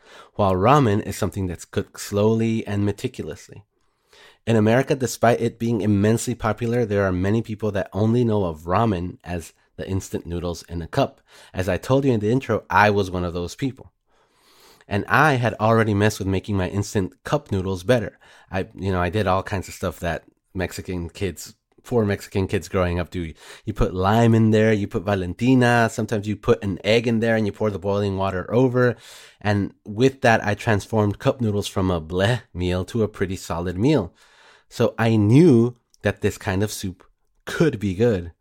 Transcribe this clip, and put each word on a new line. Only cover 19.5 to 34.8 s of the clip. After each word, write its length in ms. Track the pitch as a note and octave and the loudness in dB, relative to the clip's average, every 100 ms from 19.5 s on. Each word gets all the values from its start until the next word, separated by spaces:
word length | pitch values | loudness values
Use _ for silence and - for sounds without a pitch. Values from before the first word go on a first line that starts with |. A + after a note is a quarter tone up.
| G2 - | -8 -8
of 60 | |
stuff 260 | - F#2 - | -8 -8 -6
that 240 | F2 D#2 - _ _ | -6 -6 -10 _ _
Mexican 560 | F#2+ E2+ - F2+ F2+ E2+ | -8 -6 -8 -10 -8 -10
kids, 440 | - G2 D2+ - - _ _ - | -6 -8 -8 -16 -20 _ _ -4
poor 180 | B2 | 0
Mexican 440 | G#2 G2 - G2+ F#2+ | 0 -2 -4 -4 -2
kids 200 | G2+ - | -4 -2
growing 300 | G2 F2+ F2 | -2 0 -2
up 120 | E2+ | -4
do. 220 | F#2 E2 - - - | -6 -8 -12 -20 -12
You 80 | - | -8
put 220 | G#2 A#2 | -2 -2
lime 400 | F#2 F#2+ A2 A#2 | 0 2 4 6
in 160 | A2+ A2 | 6 4
there, 220 | A2 A2 | 4 4
you 160 | G#2+ G2+ | 2 -2
put 160 | A2 | -4
Valentina, 840 | F#2 G2+ F2+ F2+ B2 C3 A#2+ A#2+ A2+ | -2 -2 -2 -2 2 4 4 4 2
sometimes 360 | - G#2+ A2 G#2+ | 0 -4 -4 -4
you 80 | G2+ | -2
put 260 | - A#2 | 0 0
an 160 | G2 F2+ | 0 -2
egg 220 | G2+ A#2 A#2+ | 2 2 2
in 140 | A2+ | 0
there 160 | A#2 A2+ | 2 0
and 100 | G#2 | 0
you 60 | |
pour 180 | - G#2+ | -2 -2
the 80 | G2 | -2
boiling 380 | G2 G2+ G2+ F#2+ | -2 0 0 -2
water 360 | F#2+ F#2 - | -2 -2 0
over. 440 | A#2 C3 B2 B2 A#2 - - - _ | 2 2 4 2 0 -10 -20 -20 _
And 320 | G2+ G2+ G2 - | -2 0 -2 -6
with 360 | - G#2 C3+ C3 | -10 0 2 2
that, 240 | A#2+ A2+ | 2 2
I 100 | - | 0
transformed 640 | G#2 - G2+ - A2+ G#2 G2 | -2 0 0 0 0 0 0
cup 200 | C#3 - | -2 0
noodles 280 | A2 G2+ - | -2 -2 -4
from 220 | - F#2+ | -2 0
a 100 | F2 | 0
bleh 420 | D#2 F2+ G2 B2 - | -2 0 0 0 -6
meal 320 | E2+ F2+ F2+ F2+ | -6 -2 -2 -4
to 160 | A#2 | -2
a 60 | G#2 | -2
pretty 280 | - F#2 F#2+ | -2 -6 -6
solid 420 | - E2+ F2+ F2 | -8 -6 -6 -2
meal. 340 | B2+ C#3+ E2+ - _ _ _ _ _ | 2 2 0 -8 _ _ _ _ _
So 260 | - | -2